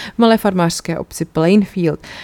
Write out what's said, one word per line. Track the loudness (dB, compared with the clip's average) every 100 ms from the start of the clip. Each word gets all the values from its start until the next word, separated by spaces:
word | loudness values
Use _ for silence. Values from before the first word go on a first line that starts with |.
| -10
v | 0
malé | 2 4
farmářské | 0 0 0 -2 -6 -8
obci | -8 -8
Plainfield. | -6 0 4 4 2 -2 -2 -4 -10 -18